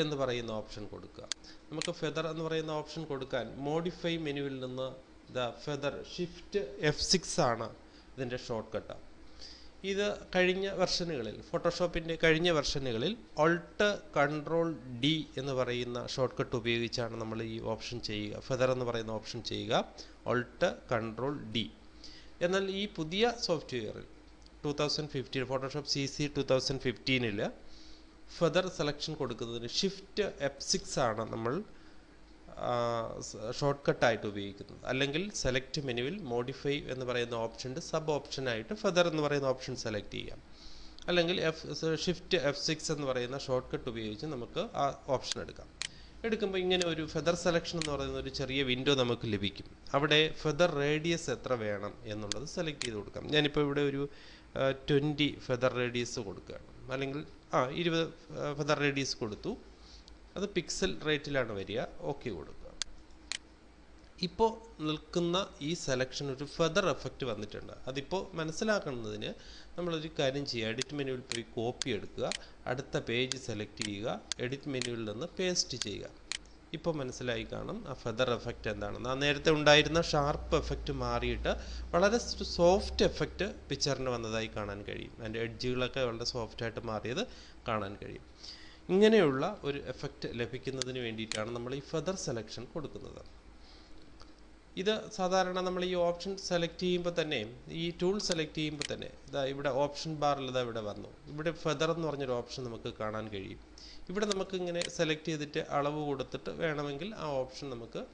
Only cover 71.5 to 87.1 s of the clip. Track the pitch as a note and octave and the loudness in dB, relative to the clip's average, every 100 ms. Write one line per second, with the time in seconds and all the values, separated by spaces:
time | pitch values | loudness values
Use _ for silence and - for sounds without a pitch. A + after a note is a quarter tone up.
71.5 | - A#2 B2 C#3 G2+ F#2 - C3+ - - | -2 0 0 -2 -2 -4 -4 -4 -4 -10
72.5 | - - B2+ C3 D3 A#2+ A#2 B2+ C3 B2 | -8 -4 -4 -2 -4 0 2 0 -2 -6
73.5 | G#2+ G#2 - G#2+ G2+ A#2 - - - B2 | -6 -6 -6 -6 -4 -4 -4 -6 -4 -4
74.5 | C#3 D3 C3 A#2+ A#2 A2 G#2+ E3+ - F#3 | -4 -4 -4 -2 -4 -4 -4 -6 -2 0
75.5 | F3+ - A#2+ G#2+ G2 F#2 - - - - | 0 0 -4 -4 -6 -10 -12 -10 -10 -12
76.5 | - - D#3+ E3+ D#3 B2+ - B2+ A2+ A2 | -20 -10 -4 -2 -2 -4 -4 -2 -2 -4
77.5 | G#2+ A2 G#3 F#3+ B2+ A#2+ A2 B2+ A2+ A#2+ | -6 -6 -6 -8 -6 -2 2 2 2 -2
78.5 | A2+ A#2 G2+ G#2 G#2 A#2+ C3+ C#3+ C#3+ D#3 | -4 -4 -2 -2 -2 -2 2 2 4 6
79.5 | D3+ D3 D3 D3 E3 E3 D3+ C#3+ D3+ - | 8 10 10 10 4 4 4 4 2 2
80.5 | D#3 - C#3 - C#3 B2 A#2+ B2 A2+ D#3+ | 2 2 -2 -2 -2 0 2 2 2 0
81.5 | G#3 - - - F3 G3+ A#3 - - F#3+ | 0 -4 -8 0 6 6 6 0 -4 -2
82.5 | - F3 G3 - - G3 - D3 - F#3+ | 6 8 8 4 4 4 4 -2 0 -4
83.5 | - - C#3 C#3+ B2+ C3 A#2+ A2+ A2 A2 | -4 -4 0 0 2 0 0 0 -2 -2
84.5 | A2 G#2 G2+ G2+ G#2 - - A2+ A2+ A2+ | -2 -4 -4 -6 -8 -8 -8 -4 -2 -2
85.5 | A2 B2+ B2 B2 C#3 B2 A2+ A#2 B2+ G#2+ | -2 0 0 0 0 0 0 -2 -2 -4
86.5 | - A2+ A2 A2+ G#2+ G#2+ | -4 -4 -4 -4 -2 -2